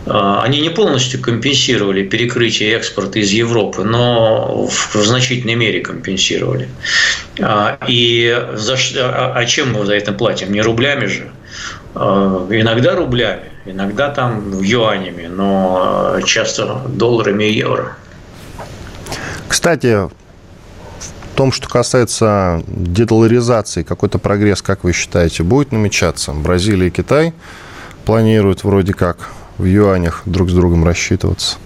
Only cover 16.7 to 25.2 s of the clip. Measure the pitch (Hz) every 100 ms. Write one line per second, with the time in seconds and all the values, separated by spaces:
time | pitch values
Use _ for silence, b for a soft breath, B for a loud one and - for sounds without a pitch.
16.7 | 104 - 95 117 117 104 101 107 107 -
17.7 | - - - - - - - - - -
18.7 | - - - - B B B - - 175
19.7 | 151 127 107 90 - - - - - -
20.7 | - - - - - - - 135 - -
21.7 | 123 117 127 113 - 110 101 92 85 -
22.7 | - 87 90 113 110 113 120 117 117 101
23.7 | - 80 87 101 - 98 101 104 92 -
24.7 | 95 90 82 - 98